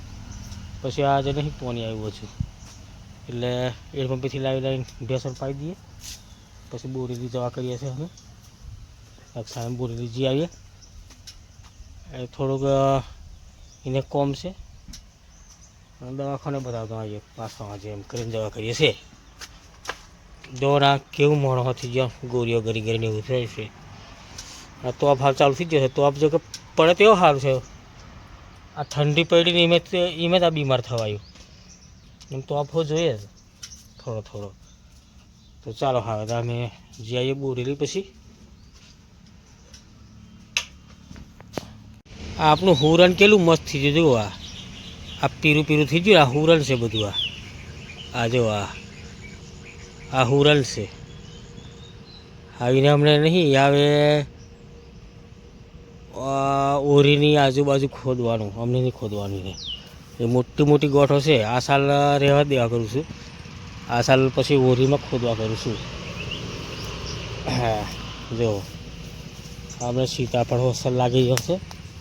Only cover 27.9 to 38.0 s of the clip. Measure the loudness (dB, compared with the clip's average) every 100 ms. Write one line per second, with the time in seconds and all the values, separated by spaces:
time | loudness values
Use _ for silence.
27.9 | -20 -20 -20 -20 -20 -20 -20 -16 -12 -8
28.9 | -2 0 2 4 4 4 4 4 4 2
29.9 | -2 -2 -2 0 4 2 2 0 0 0
30.9 | -4 -4 -6 -12 -20 -20 -20 -20 -20 -20
31.9 | -20 -20 -20 -14 -12 -6 -6 -4 -4 -2
32.9 | 0 0 -2 -8 -20 -20 _ -20 -20 -20
33.9 | -16 -10 -10 -10 -14 -14 -16 -20 -20 -20
34.9 | -20 _ -20 -20 -20 -20 -18 -16 -4 -2
35.9 | -2 -2 -6 -4 -4 -4 -6 -8 -10 -20
36.9 | -18 -8 -4 -2 -2 -4 -4 -6 -4 -4
37.9 | -6